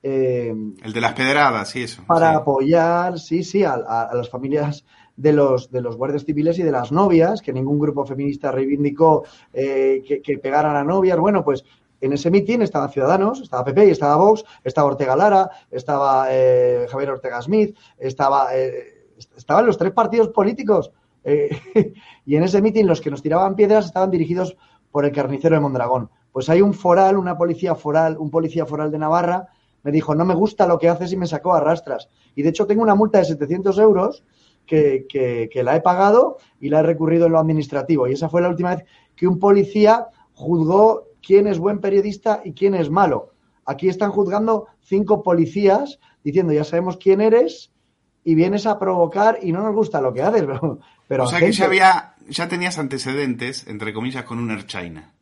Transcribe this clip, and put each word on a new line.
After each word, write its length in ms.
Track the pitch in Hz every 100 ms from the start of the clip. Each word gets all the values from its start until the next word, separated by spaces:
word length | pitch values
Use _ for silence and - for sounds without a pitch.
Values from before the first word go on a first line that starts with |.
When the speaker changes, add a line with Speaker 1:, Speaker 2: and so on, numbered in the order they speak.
Speaker 1:
eh, 540 | 139 135 131 123 120 110 107 95
Speaker 2:
El 100 | 110
de 80 | 110
las 120 | 113
pedradas 600 | 110 131 143 143 113 98 127
y 80 |
eso, 200 | 120 - -
Speaker 1:
para 220 | 170 165
Speaker 2:
sí. 40 | 156
Speaker 1:
apoyar, 800 | 147 135 135 170 165 175 180 170
sí, 240 | - 165
sí, 220 | 180 196 175
a, 80 |
a, 300 | 123 - 113
a 120 | 113 123
las 140 | 117
familias 560 | 123 135 147 147 143 _ _ _ -
de 160 | 147
los, 360 | 147 139 127 127
de 120 | 127
los 160 | 120 113
guardias 260 | 135 147
civiles 340 | - 147 160 170
y 40 |
de 80 | 165
las 220 | 135 117
novias, 480 | 151 196 165 165 214
que 100 | -
ningún 260 | 127 135 147
grupo 280 | 147 139 135
feminista 480 | 135 143 143 143
reivindicó, 720 | 131 135 143 143 143 160 156 - - _
eh, 500 | 123 135 135 135 135 135
que, 140 | 139
que 160 | - 135
pegaran 380 | 135 143 151 143
a 60 |
novias. 360 | 143 190 185 170
Bueno, 240 | 190 196
pues 220 | 147 131 _ _ _ _
en 140 | 135
ese 180 | 143 170
mitin 300 | 196 170 240
estaba 260 | 202 147 143
Ciudadanos, 540 | 139 135 190 202 269
estaba 240 | 247 127 127
P 80 |
P 140 | 131 208
y 40 |
estaba 240 | 151 143 151
Vox, 300 | 196 214 - -
estaba 240 | 131 156 143
Ortega 280 | 135 135 135
Lara, 340 | 208 196 190 - _
estaba, 580 | 127 127 143 139 131 131
eh, 580 | 131 127 123 123 123 120
Javier 220 | 135 139
Ortega 300 | 127 127 120
Smith, 340 | 123 214 208 - _ _
estaba, 560 | 135 131 139 139 127 131
eh, 520 | 131 123 117 _ _ _
est-, 180 | - _
estaban 300 | - 165 240
los 100 | -
tres 140 | 185
partidos 380 | 190 220 233 220
políticos. 640 | - 196 233 214 190 - _ _ _
Eh, 260 | 143 147 143 - - 220
<laughs> 180 | - - - _ -
y 100 | 147
en 60 |
ese 160 | 180 196
mitin 260 | 214 214 196
los 140 | 160
que 100 | 156
nos 100 | 139
tiraban 340 | 156 165 190 190
piedras 300 | 208 214 180
estaban 240 | 185 190
dirigidos 480 | 180 160 175 185 - _ _ _
por 140 | 147 143
el 60 |
carnicero 440 | 143 131 139 165 160
de 60 |
Mondragón. 480 | 143 127 120 127 120 _ _
Pues 180 | 131 131
hay 120 | 170
un 120 | 202
foral, 440 | 190 175 175 190 196
una 200 | 180 165
policía 380 | 170 170 180 160
foral, 420 | 151 156 160 156
un 140 | 151
policía 340 | 160 160 165 156
foral 240 | 147 151
de 80 | 156
Navarra, 500 | 156 170 175 185 185 _ _ _
me 80 | 143
dijo, 240 | 156 156 151
"No 100 | 180
me 80 | 170
gusta 300 | 214 - 180
lo 120 | 170
que 100 | 170
haces", 220 | 170 175
y 60 | 190
me 100 | 175
sacó 260 | 151 180
a 60 | 170
rastras. 500 | 147 165 143 123 - _ _ -
Y 60 |
de 80 | 151
hecho 160 | 160 202
tengo 160 | 208
una 140 | 220 202
multa 240 | 214 208
de 60 | 160
setecientos 520 | 151 143 180 196 190
euros 460 | 220 180 202 294 _ _ _ _ _
que, 400 | 160 147 131 131
que, 400 | 139 127 120 113
que 120 | 127
la 120 | 123 160
he 60 |
pagado 560 | 180 180 202 226 320 - _ _
y 100 | 135
la 100 | 151
he 40 |
recurrido 420 | 156 160 160 165 165
en 60 |
lo 60 | 165
administrativo. 680 | 160 156 147 139 139 151 127
Y 60 |
esa 160 | 139 160
fue 120 | 170
la 80 | 175
última 260 | 170 180 180
vez 100 | - _ _ -
que 120 | 180
un 120 | 180
policía 680 | 202 202 196 214 208 226 - _ _
juzgó 720 | _ 151 170 160 190 220 220 - _ -
quién 220 | 196 208
es 100 | 175
buen 200 | 185 208
periodista 600 | 202 196 208 196 220 208 190
y 80 |
quién 220 | 139 196 190
es 140 | 151
malo. 420 | 170 190 117 - _ _ _ -
Aquí 240 | 139 185
están 220 | 175 202
juzgando 560 | 196 190 208 220 220 220 _
cinco 420 | _ 196 202 208
policías 760 | 185 170 160 202 202 208 285 - _ _
diciendo, 300 | 147 156 175
"Ya 100 | 151
sabemos 340 | 151 170 185 -
quién 220 | 196 190
eres 500 | 220 226 320 - - _ _ _ _ _
y 120 | 160 160
vienes 320 | 180 208 214
a 100 | 202
provocar 600 | 190 180 170 196 214 220
y 100 | 190
no 120 | 170
nos 100 | 214
gusta 260 | 214 214 156
lo 140 | 131
que 80 | 123
haces", 220 | 165 220
<laughs> 20 | 143
pero, 340 | 127 147 143 _ _ _
pero 160 | 135
Speaker 2:
O 40 | 123
sea 120 | 175
Speaker 1:
gente 140 | 175
Speaker 2:
que 40 | 208
ya 80 | 190
había, 480 | 190 190 185 - _ -
ya 180 | - 170
tenías 300 | 180 180 170
antecedentes, 880 | 139 135 131 139 139 120 123 131 -
entre 260 | 104 110
comillas, 300 | 107 123 131 117
con 120 | 120
un 140 | 117
Erchaina. 640 | 107 95 98 87 78 - _